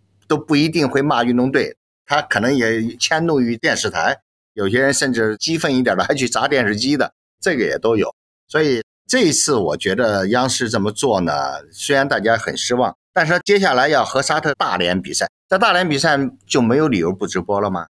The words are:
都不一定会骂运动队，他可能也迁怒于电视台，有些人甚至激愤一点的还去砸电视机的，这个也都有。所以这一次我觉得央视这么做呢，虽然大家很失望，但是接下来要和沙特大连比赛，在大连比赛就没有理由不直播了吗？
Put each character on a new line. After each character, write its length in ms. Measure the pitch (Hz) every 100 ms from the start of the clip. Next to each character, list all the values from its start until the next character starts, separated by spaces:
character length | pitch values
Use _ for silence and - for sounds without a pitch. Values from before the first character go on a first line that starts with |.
| _ _ -
都 120 | 151
不 180 | 151 143
一 100 | 156
定 220 | 165 135
会 140 | 135
骂 220 | 143 127
运 120 | 123 120
动 160 | 131
队， 240 | 135 80 - _ _ -
他 160 | 147
可 180 | - -
能 160 | 117 139
也 400 | 113 113 113 117
迁 300 | - 160 165
怒 120 | 147
于 160 | 117
电 220 | 113 160 110
视 140 | 107
台， 260 | 87 90 139 _ _ _
有 120 | - 98
些 140 | 120
人 140 | 135
甚 180 | 135 139
至 240 | 117 110 107
激 220 | - 165
愤 180 | 160 131
一 60 |
点 120 | 120
的 80 | 98
还 120 | 131
去 120 | 143 123
砸 220 | 113 123
电 180 | 139 107
视 80 |
机 220 | 107 127 143
的， 160 | - - _ _
这 200 | 196 147
个 40 |
也 160 | 87 67
都 200 | 113 113
有。 160 | - - _ _ _
所 140 | 156
以 180 | 151 120 - _ -
这 180 | 254
一 60 | 185
次 260 | 131 - 127
我 200 | 82 76
觉 180 | -
得 340 | 101 117 101 95
央 200 | 123 127
视 220 | - 120
这 100 | 110
么 100 | 101
做 300 | 104 135 98
呢， 120 | 85 73 69 76 -
虽 240 | - -
然 140 | 139 139
大 100 | 117
家 160 | 104
很 220 | 113 - -
失 180 | -
望， 220 | 123 113 - _
但 140 | 180 156
是 120 | 175
接 160 | - 202
下 140 | 185
来 140 | 127 143
要 140 | 143
和 200 | 110 151
沙 180 | 139 156
特 140 | 151
大 240 | 139 151 90
连 200 | 87 90
比 140 | 78
赛， 160 | - - - _
在 120 | 190
大 160 | 226
连 120 | 180 185
比 120 | 139
赛 200 | 160 139 135 - -
就 160 | 147
没 120 | 113
有 140 | 131 156
理 80 | 104
由 160 | 82
不 140 | 95 92
直 160 | 95
播 180 | 87 101
了 80 | 101
吗？ 160 | 92 80